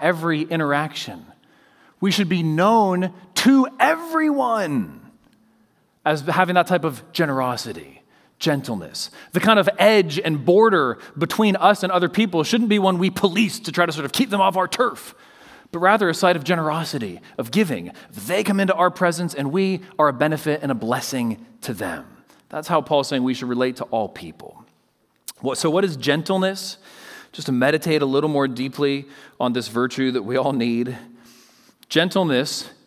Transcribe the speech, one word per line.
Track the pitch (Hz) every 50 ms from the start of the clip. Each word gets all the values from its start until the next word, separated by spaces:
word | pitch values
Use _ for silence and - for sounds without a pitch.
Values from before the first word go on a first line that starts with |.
| -
every | 165 180 160 160 170 165 151 156
interaction. | 160 165 165 160 143 143 143 151 151 - - - - 104 85 78 - - _ _ _ _ _ _ _ _ _ _ _ _ _
We | - 202
should | 185 - 202 165
be | 190 180 165
known | 160 156 160 180 208 226 226 214 190 180 180 185 185 185 - - - _
to | - - 240 269 269 262 254 - -
everyone | 233 269 320 330 339 330 320 320 311 311 285 277 254 247 226 220 196 165 147 127 98 78 - - - - - _ _ _ _ _ _ _ _ _ _ _ _ _ _ _ _ _ _
as | 151 156 151 139
having | 165 160 165 185 170 180
that | 180 170
type | - 185 175 160
of | 160 135 110 - - -
generosity, | - 170 151 135 131 131 127 123 123 - 120 101 85 76 69 67 - _ _ _ _ _ _ _ _
gentleness. | - 156 147 139 131 131 117 98 85 73 - - - - - - - - -
The | 175
kind | 156 - 220 208
of | 185 202 202 -
edge | 185 208 220 208 190 160 147 165
and | - 160 156 147 123
border | 170 175 196 220 226 196 170 143 127 113 - - - -
between | 143 160 160 - - 220 208 196
us | 196 160 185 208 196 -
and | 185
other | 190 180 180 170
people | - - 220 214 175 165 151
shouldn't | - - 233 233 220
be | 208 208
one | 190 190 185 175
we | 185 190
police | 185 - - 196 165 196 226 190 - -
to | - - -
try | 175 175
to | 170 139
sort | 147 147
of | 139 -
keep | - 254 -
them | 196 202 190
off | 190 175 185
our | 185 175
turf, | - - 247 240 - - - - - - - - - - - - - - - _ -
but | 170
rather | 175 185 208 220 208 175
a | 160
site | - - 180 175
of | 170 139
generosity, | 135 180 170 160 156 151 160 160 - - 143 117 98 87 82 - - - -
of | - 117
giving. | 120 185 220 170 135 92 85 87 - - - -
They | - - 92 113 175 202 214
come | 202 202 196
into | 196 190 190
our | 165 175 180
presence | 175 - 185 175 170 156 180 165 -
and | 143 139 139 139
we | 190 196 190 190 175 185 - - -
are | 151 147
a | 135
benefit | 120 147 156 156 151 - 156 147 147 -
and | 139 135
a |
blessing | 113 110 113 123 131 123 - - 131 120 113 110 - - - - _ -
to | - 120
them. | 90 98 90 85 80 - - - - _ _ _ _ _ _
That's | - 151 156 -
how | 175 156
Paul's | 139 - 156 143 135 -
saying | 147 131 123
we | 127 127
should | 123 - 123
relate | 123 120 127 127 123
to | - -
all | - - 113 107 95
people. | - - - 82 78 - - - - - - - _ _ _ _ _ _ _ _ _ _ _ - - -
What, | - 131 131 -
so | - 165
what | 151 180 196
is | 190 156
gentleness? | 135 - 147 143 151 160 175 190 190 190 190 190 190 - - - - - - - - - - - - - - -
Just | - -
to | - 131
meditate | 123 127 139 151 156 - 170 156 151 143
a |
little | 135 131 139 147 156
more | 147 143 139 135
deeply | 127 120 127 135 127 - 143 143 139 139 139 139 - - - - _ _
on | 123 123 120
this | 127 117 117
virtue | 110 117 123 127 - - 135 131
that | 123 127 101
we | 104 123
all | 131 127 139 135
need. | 131 117 120 117 117 120 127 127 - - - - - - - - - - _ _ _ _ _ _ _ - _
Gentleness | - 156 170 180 - 196 185 160 139 123 139 147 - - - - - - _